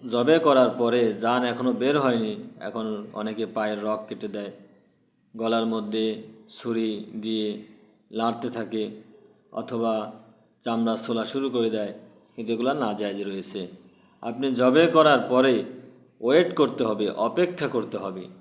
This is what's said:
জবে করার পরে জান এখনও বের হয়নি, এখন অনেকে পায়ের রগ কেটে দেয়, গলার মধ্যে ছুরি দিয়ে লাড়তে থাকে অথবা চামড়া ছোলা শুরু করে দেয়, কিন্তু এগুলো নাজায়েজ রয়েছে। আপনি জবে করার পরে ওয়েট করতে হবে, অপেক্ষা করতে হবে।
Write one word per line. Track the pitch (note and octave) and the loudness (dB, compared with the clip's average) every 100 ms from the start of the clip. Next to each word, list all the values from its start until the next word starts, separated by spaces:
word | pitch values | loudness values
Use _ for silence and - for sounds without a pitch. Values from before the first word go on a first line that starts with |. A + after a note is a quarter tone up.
| B2+ | -2
জবে | A#2+ C3 D#3+ | 2 4 6
করার | D#3+ C3 B2 | 6 6 6
পরে | - A#2 A#2+ A2+ G2+ | 4 2 4 2 2
জান | A2+ B2 | 0 2
এখনও | B2 A#2 B2+ | 0 0 0
বের | A2 C3 D3 | 2 2 2
হয়নি, | C3 A#2 G#2+ G#2 - - | 2 2 -2 -6 -12 -12
এখন | G2+ A2+ A2 G#2 G#2+ | -8 -6 -6 -6 -8
অনেকে | G#2+ A2 G#2+ A2 | -8 -6 -4 -6
পায়ের | A2 G#2+ G#2 | -2 -2 -2
রগ | G#2+ G#2+ - | -2 -4 -6
কেটে | G2 G#2+ | -8 -8
দেয়, | G2+ G2+ - - - _ _ _ _ _ A2 | -8 -10 -12 -20 -20 _ _ _ _ _ -4
গলার | A2+ A2+ A2+ | 0 2 0
মধ্যে | A2 G#2 A2 A2 G#2+ - - - | -2 -2 -2 -2 -2 -10 -20 -16
ছুরি | - A#2 A2+ A2 G#2 G#2+ A2 | -10 -4 -2 -2 -4 -8 -8
দিয়ে | A2 A2 G#2+ G2+ - - - _ _ | -4 -2 -4 -6 -12 -20 -20 _ _
লাড়তে | A2 A#2 A#2 B2 | -2 -2 -2 -6
থাকে | A#2 G2 A2 G#2 - - - - - _ | -6 -4 -4 -4 -8 -20 -20 -20 -20 _
অথবা | A2+ A2+ A#2 A2+ A2 G#2 - - _ _ _ | -10 -6 -2 -2 -2 -4 -12 -20 _ _ _
চামড়া | A#2 A2+ A2+ A2 | -4 0 0 0
ছোলা | - A2+ | -2 -2
শুরু | G#2+ C#3 C3+ | -2 -2 -2
করে | A#2+ A2+ | 0 0
দেয়, | G#2+ G#2 - - - _ - | 0 -4 -8 -18 -20 _ -10
কিন্তু | A2+ | -4
এগুলো | A2+ C3 | -2 0
নাজায়েজ | D3 A2 G2+ G2+ G2+ | 0 -2 -2 -4 -4
রয়েছে। | G2 G2 F2+ G2+ F2+ - - _ _ _ | -6 -6 -6 -8 -10 -12 -20 _ _ _
আপনি | A#2 A#2+ C3+ | -10 -4 -2
জবে | B2 B2+ D3 E3 | 4 6 6 6
করার | E3 D3+ C3 | 6 6 6
পরে | A2 B2+ C3 A2+ F2 - - - - _ | 4 4 6 4 0 -12 -20 -20 -20 _
ওয়েট | A#2 D#3 F3+ | 4 4 4
করতে | E3+ C3 - | 2 2 2
হবে, | A2+ G#2+ G#2 | -2 0 -2
অপেক্ষা | - A#2 D#3+ F3 F3 C3+ | 0 -2 0 0 -2 -4
করতে | A#2+ G#2 G#2 | -2 -4 -6
হবে। | F#2+ F#2 F2+ - | -6 -8 -12 -18